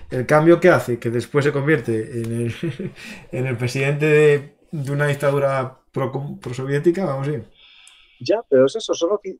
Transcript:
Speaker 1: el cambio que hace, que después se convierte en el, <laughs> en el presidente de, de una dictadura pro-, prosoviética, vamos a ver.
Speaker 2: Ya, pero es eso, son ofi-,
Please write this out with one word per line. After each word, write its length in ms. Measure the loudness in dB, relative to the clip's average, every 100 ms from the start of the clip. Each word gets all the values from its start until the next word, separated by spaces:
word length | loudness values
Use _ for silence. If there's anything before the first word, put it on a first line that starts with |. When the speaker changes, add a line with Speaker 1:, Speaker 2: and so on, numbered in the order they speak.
| -8
Speaker 1:
el 160 | -6 2
cambio 320 | 4 6 6
que 120 | 6
hace, 280 | 4 0 -4
que 120 | -2
después 340 | -4 -2 0
se 80 | 0
convierte 680 | 0 0 0 0 -4 -4 -8
en 100 | -6
el, 220 | -4 -4 -4 -8 -8 -12
<laughs> 380 | -12 -18 -18 -10
en 140 | -6 -4
el 100 | -4
presidente 500 | -4 -2 -2 0 4
de, 480 | 6 6 4 -2 _ -10
de 180 | -8 -4
una 160 | -2 0
dictadura 720 | 0 0 2 0 0 -4 -10 _
pro-, 440 | -6 -4 -4 -8 -10
prosoviética, 640 | -10 -8 -2 0 2 0
vamos 240 | -4 -4 -4
a 20 |
ver. 140 | -6 -10 _ _ _ _ _ _ -12
Speaker 2:
Ya, 240 | -2 -2 2
pero 180 | 4 4
es 80 |
eso, 180 | 0 -6
son 180 | -2 -2
ofi-, 280 | -2 -6